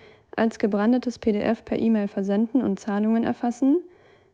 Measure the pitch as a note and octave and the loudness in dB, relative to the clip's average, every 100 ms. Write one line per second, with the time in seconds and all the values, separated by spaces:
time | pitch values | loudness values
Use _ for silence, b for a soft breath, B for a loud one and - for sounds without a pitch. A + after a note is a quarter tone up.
0 | b b b - A3 - G#3+ G3+ A3 B3+ | b b b -2 -2 0 -2 0 2 0
1 | B3 - A3+ G#3 - A#3 - - A3+ G#3+ | -2 -2 -2 0 0 -2 -4 -2 0 0
2 | G3+ - G3 G3+ A3+ C4+ G#3+ F#3+ - G3+ | -2 -4 -2 0 0 0 0 -2 -4 -2
3 | G#3+ A3+ A#3 A#3+ A#3+ - C4+ F4 D#4+ b | 0 0 0 -2 -4 0 2 2 -2 b
4 | b b b | b b b